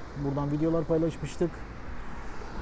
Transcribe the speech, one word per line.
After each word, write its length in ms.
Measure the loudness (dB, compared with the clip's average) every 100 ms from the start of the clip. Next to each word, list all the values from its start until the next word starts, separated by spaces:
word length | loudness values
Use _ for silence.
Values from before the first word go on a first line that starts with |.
| -4 -2 0
buradan 260 | 2 2
videolar 320 | 2 4 2
paylaşmıştık. 680 | 4 4 4 0 -4 0 0 0 -8 -8 -6 -4 -4 -4 -4 -4 -4 -2